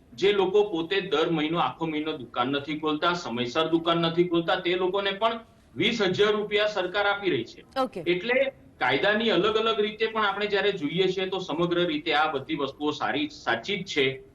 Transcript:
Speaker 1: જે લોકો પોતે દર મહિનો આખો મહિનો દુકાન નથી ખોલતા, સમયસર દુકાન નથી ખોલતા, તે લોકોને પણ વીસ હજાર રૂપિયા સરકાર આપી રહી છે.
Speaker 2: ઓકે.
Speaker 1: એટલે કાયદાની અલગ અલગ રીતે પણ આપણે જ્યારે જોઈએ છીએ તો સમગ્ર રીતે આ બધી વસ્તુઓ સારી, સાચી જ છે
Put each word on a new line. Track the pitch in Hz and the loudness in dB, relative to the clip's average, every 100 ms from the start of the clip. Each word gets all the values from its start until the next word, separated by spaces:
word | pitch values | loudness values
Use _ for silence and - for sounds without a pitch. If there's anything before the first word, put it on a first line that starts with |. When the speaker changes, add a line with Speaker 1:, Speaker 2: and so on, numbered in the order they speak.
| - | -18
Speaker 1:
જે | 117 190 | 0 2
લોકો | 202 185 208 | 4 4 4
પોતે | 202 165 160 190 | 2 0 -2 -2
દર | 175 147 165 | 0 0 2
મહિનો | 160 151 170 | 2 0 0
આખો | 131 - 160 | 0 -2 -4
મહિનો | 151 156 151 | -4 -4 -6
દુકાન | 113 127 123 | -6 -2 0
નથી | 143 143 151 | -2 -4 -4
ખોલતા, | 156 151 175 | -2 0 0
સમયસર | 170 127 120 120 160 160 | -2 -4 -4 -2 0 2
દુકાન | 165 170 170 | 2 2 2
નથી | 165 165 175 | 2 2 2
ખોલતા, | 170 165 180 | 2 0 0
તે | 175 185 | 0 0
લોકોને | 185 196 196 | 0 0 -2
પણ | 196 226 233 - - _ 123 | 0 -2 -2 -12 -20 _ -2
વીસ | 208 - | 0 2
હજાર | 190 185 208 | 0 4 2
રૂપિયા | 214 208 208 208 | 2 0 0 0
સરકાર | 196 180 208 202 | 0 -2 0 0
આપી | 202 190 | 0 0
રહી | 131 | -2
છે. | 110 - - 269 | -4 -12 -8 -2
Speaker 2:
ઓકે. | 262 190 | -2 -2
Speaker 1:
એટલે | 160 180 233 254 269 - - - | -2 0 2 2 0 -4 -14 -2
કાયદાની | 127 139 196 214 233 | 0 2 2 2 2
અલગ | 175 214 220 | 2 2 2
અલગ | 226 208 | 2 0
રીતે | 208 214 220 | -2 -2 -2
પણ | 220 208 | 0 0
આપણે | 202 208 | 0 0
જ્યારે | 196 202 | 0 0
જોઈએ | 185 147 175 190 | 0 -2 0 0
છીએ | 190 185 | 0 -4
તો | 190 | -4
સમગ્ર | 170 151 175 175 175 | -4 -2 0 0 0
રીતે | 151 160 | -2 0
આ | 147 156 | 2 2
બધી | 139 131 151 | -2 -4 -4
વસ્તુઓ | 135 - 147 | -4 -4 -4
સારી, | 135 110 139 147 | -2 -2 -2 -4
સાચી | - 127 - - 202 | -6 -4 -2 -2 -6
જ | - | -4
છે | 151 135 131 - | 0 0 -2 -14